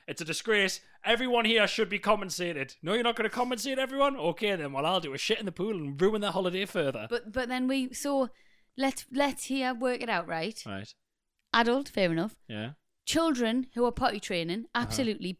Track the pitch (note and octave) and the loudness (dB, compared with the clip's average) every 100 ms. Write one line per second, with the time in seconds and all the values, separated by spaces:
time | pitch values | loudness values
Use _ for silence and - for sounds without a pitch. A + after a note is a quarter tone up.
0 | - - D#3+ D#3+ A3+ G#3 F#3+ - - - | -14 -10 -6 -6 0 2 2 0 -12 -10
1 | G#3 A3+ B3+ A#3+ A3 A3+ G#3 - F#3+ G3+ | 0 2 4 2 4 4 4 2 -2 0
2 | G3+ G#3 F#3+ F3 F3 D3 C3+ - D#3+ A3+ | 2 0 0 -4 -4 -4 -6 -8 -2 0
3 | A#3+ A3+ G#3+ B3 B3 A#3+ C4 C4 C4 C#4 | 2 0 -2 -2 -2 -2 -2 -2 -2 2
4 | C#4 C4+ F#3 D#3 G#3 F#3 C#3+ C#3 D#3 F#3 | 2 2 -2 0 0 0 -2 0 2 2
5 | D#3 C3+ - A3 G3+ E3 G#3 F#3+ C#3+ C#3 | -2 -4 0 0 -2 -4 -4 -2 -4 2
6 | F#3+ G#3+ G3+ F3+ F3+ F#3 G3 F#3+ C#3+ B2 | 4 4 0 0 0 0 -2 0 0 0
7 | A#2 A#3 G#3+ B3 B3 B3+ B3+ C4+ B3+ A#3+ | -4 -4 -4 -4 -2 0 0 0 -2 -4
8 | C#4+ C#4 B3 - - _ _ - C4 - | 0 2 0 -4 -20 _ _ -2 -2 -2
9 | - B3+ C#4 - - C4+ B3+ A#3+ B3+ B3 | -6 0 0 0 -4 -2 0 0 0 0
10 | A#3 F#3 E3+ E3 F3+ - A2+ G2 - - | 0 -2 -2 -4 -4 -6 -8 -8 -10 -18
11 | _ _ _ _ - A#3 A#3 C4 C#4 - | _ _ _ _ 0 4 4 2 0 2
12 | F3+ E3 G#3 - - G#2+ A2+ - _ _ | 4 4 0 -6 -10 -6 -6 -10 _ _
13 | - D#4 E4 B3 A3+ B3 B3+ - A#3+ - | -2 2 2 2 2 0 -2 0 0 2
14 | B3 G#3 - F3+ E3 G3 A3+ A#3+ A#3 D4+ | 0 0 -2 -2 -2 -4 -4 -4 -2 0
15 | A#3 G3+ F3+ F3 | 0 0 -6 2